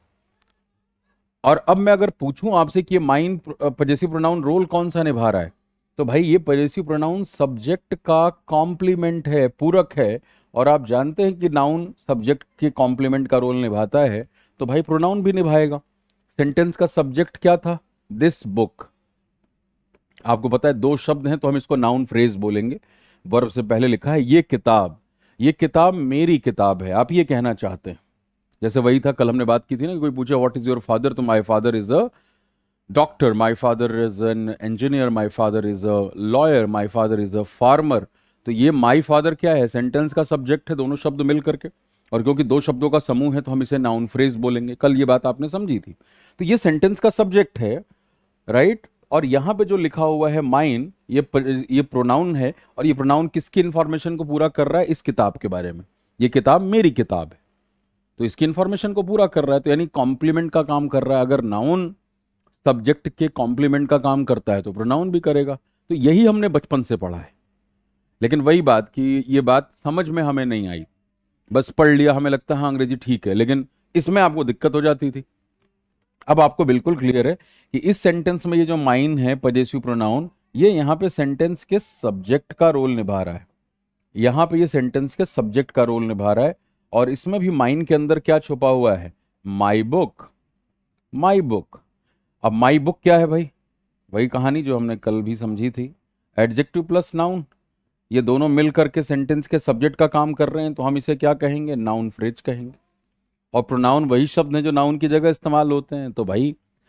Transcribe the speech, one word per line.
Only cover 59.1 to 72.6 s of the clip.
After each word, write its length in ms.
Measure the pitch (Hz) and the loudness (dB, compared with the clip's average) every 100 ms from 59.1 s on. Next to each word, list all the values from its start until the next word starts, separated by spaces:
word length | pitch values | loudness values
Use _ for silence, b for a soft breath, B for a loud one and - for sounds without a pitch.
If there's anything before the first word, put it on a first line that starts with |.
| 208 190 | 0 2
कर 180 | 160 139 | 2 0
रहा 80 | |
है। 60 | 139 | 0
तो 100 | 147 | 2
यानी 160 | 147 170 | 0 -2
कॉम्प्लीमेंट 640 | 143 127 127 156 160 165 | -2 -2 0 0 0 0
का 120 | 160 | -2
काम 240 | 147 147 147 | 0 -2 0
कर 160 | 135 | -2
रहा 160 | 123 135 | 0 0
है। 60 | 127 | 2
अगर 160 | 139 | 0
नाउन 540 | 117 101 135 185 170 - _ _ _ _ _ _ 143 | 0 -2 0 0 -2 -10 _ _ _ _ _ _ 0
सब्जेक्ट 440 | 123 113 151 151 | 0 0 0 -2
के 180 | - 156 | -4 -4
कॉम्प्लीमेंट 640 | - 120 123 143 143 143 | -2 -4 0 0 0 2
का 80 | 143 | 0
काम 260 | 135 135 | 2 0
करता 300 | 131 113 - | 0 -2 0
है 80 | 98 | -2
तो 120 | 101 | -4
प्रोनाउन 380 | 98 113 147 180 | -6 -2 -2 0
भी 80 | 175 | -2
करेगा। 360 | 165 143 139 135 _ _ - | 0 0 -2 -6 _ _ -8
तो 60 | 165 | 0
यही 300 | 131 180 226 | 4 6 6
हमने 240 | 214 208 | 4 2
बचपन 340 | 147 - 139 | 0 0 -4
से 140 | 117 107 | -2 -4
पढ़ा 200 | 92 85 | -4 -8
है, 160 | 80 _ _ _ _ _ _ _ _ - | -14 _ _ _ _ _ _ _ _ -4
लेकिन 200 | 117 156 | -2 2
वही 200 | 139 180 | 4 4
बात 280 | 143 110 107 | 4 2 2
कि 340 | - 135 135 123 | -4 -2 -2 0
ये 120 | 135 | 0
बात 300 | 127 131 - _ | 4 2 0 _
समझ 260 | 147 165 160 | -6 -4 -4
में 140 | 165 | -2
हमें 220 | 147 139 127 | -2 -2 -2
नहीं 220 | 110 95 | -4 -6
आई, 180 | 85 80 _ _ _ _ _ - | -10 -14 _ _ _ _ _ -2
बस 180 | 120 131 | -2 0
पढ़ 200 | - 156 | 4 4
लिया, 240 | 143 147 | 6 4
हमें 180 | 139 143 | 4 0
लगता 240 | 135 - | -2 -2
है 60 | 143 | -2